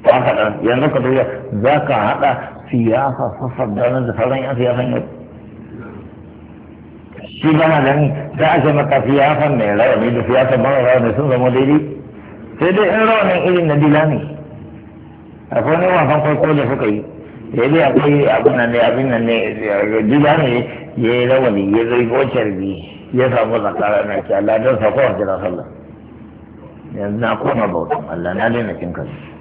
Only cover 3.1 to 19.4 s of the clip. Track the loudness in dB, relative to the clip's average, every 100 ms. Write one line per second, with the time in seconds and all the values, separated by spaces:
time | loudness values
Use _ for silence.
3.1 | -2 -6 -6 -10 -6 -4 0 0 0 -4
4.1 | -2 -2 -2 -4 -2 0 0 -2 -4 -6
5.1 | -14 -18 -20 -20 -20 -18 -16 -16 -16 -18
6.1 | -20 -20 -20 -20 -20 -20 -20 -20 -20 -20
7.1 | -20 -18 -4 0 2 4 4 2 2 0
8.1 | -2 -8 0 2 2 2 2 2 0 2
9.1 | 2 4 2 0 0 0 2 2 2 0
10.1 | -2 0 2 2 2 2 2 4 4 2
11.1 | 0 0 2 2 2 4 2 0 -12 -16
12.1 | -18 -20 -20 -18 -2 0 2 2 4 2
13.1 | 2 2 2 2 2 2 4 4 4 2
14.1 | 0 -6 -12 -16 -18 -18 -18 -20 -20 -20
15.1 | -20 -20 -20 -6 -2 0 2 2 2 2
16.1 | 2 2 0 2 2 0 0 -2 -2 -6
17.1 | -16 -18 -18 -8 -2 2 4 4 4 4
18.1 | 2 4 4 2 2 0 2 2 2 0
19.1 | 0 0 0